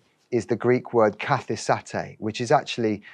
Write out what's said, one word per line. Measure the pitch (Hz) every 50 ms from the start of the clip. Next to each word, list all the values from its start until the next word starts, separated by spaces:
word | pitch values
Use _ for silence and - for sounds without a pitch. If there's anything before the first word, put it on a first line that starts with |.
| _ _ _ _ _ _
is | - 117 101
the | - 120
Greek | 104 - 117 123 127 - - -
word | 117 110 104 98 -
kathisate, | - - 139 120 - - 117 104 - - 131 - - - - 101 85 92 98 -
which | 98 110 104 -
is | 123 113
actually, | 147 139 - - - - 117 107 107 98 - -